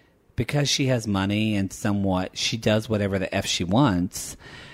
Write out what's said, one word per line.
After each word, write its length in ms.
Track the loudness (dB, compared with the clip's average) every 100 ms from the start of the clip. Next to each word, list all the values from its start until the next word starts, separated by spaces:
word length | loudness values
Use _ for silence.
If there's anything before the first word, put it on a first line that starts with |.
| _ _ _ -6
because 320 | -2 0 0
she 180 | 0 2
has 200 | 2 2
money 480 | 0 2 2 2 2
and 160 | -2
somewhat, 640 | -2 -2 0 2 0 -2 -4
she 200 | -4 0
does 320 | 2 2 2
whatever 280 | 0 0 0
the 160 | 0
F 120 | -2 -2
she 180 | -2
wants, 720 | 0 4 4 4 0 -4 -12 -14 -18 -20 -20